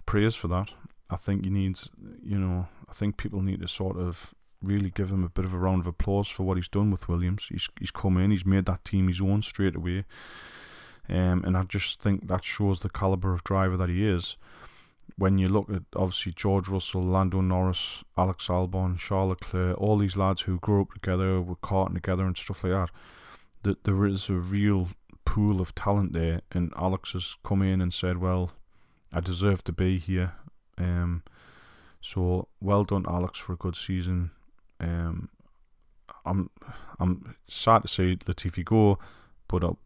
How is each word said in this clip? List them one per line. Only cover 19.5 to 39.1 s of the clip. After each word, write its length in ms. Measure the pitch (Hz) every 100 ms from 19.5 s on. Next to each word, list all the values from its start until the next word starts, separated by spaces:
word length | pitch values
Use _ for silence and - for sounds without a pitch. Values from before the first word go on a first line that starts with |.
| 92 90 90
all 200 | 104 104
these 180 | 101 95
lads 240 | 95 92
who 160 | - 90
grew 240 | - 101
up 120 | 95
together, 460 | - 98 92 95 92
were 180 | 90 87
karting 360 | - 95 92
together 320 | 87 95 92 95
and 100 | 87
stuff 280 | - 92
like 100 | 92
that, 160 | 95 90 - - - - - - -
that 220 | 101 -
there 200 | - 95 101
is 240 | 98 -
a 40 |
real 560 | 90 90 101 104 98 90 - - -
pool 380 | - 107 104 95
of 140 | 90 -
talent 380 | 101 101 92
there, 280 | 82 82 85 -
and 220 | 87 85 -
Alex 360 | 92 95 -
has 240 | 92 - -
come 180 | - 98
in 200 | 95 95
and 120 | 90
said, 240 | - 90 90
"Well, 360 | 92 92 87 - - _ - _ _
I 60 | 85
deserve 440 | 87 87 101 95 -
to 60 |
be 280 | 85 92 92
here." 340 | 90 92 90 - - - _ -
Um, 460 | 90 87 87 85 - - - - - - - -
so 460 | - 98 90 92 - _
well 240 | 98 101
done, 220 | 98 98 87
Alex, 320 | 87 90 -
for 140 | -
a 40 | 90
good 180 | 92 85
season. 560 | - 92 87 90 85 - - - - -
Um, 500 | 85 85 82 87 87 - _ _ _ _ _ _ - - -
I'm, 240 | 95 90 - - - - -
I'm 360 | 90 90 - - -
sad 360 | - - 113
to 40 | -
see 280 | - 92 92
Latifi 460 | - 95 90 92
go, 360 | 87 110 104 98 -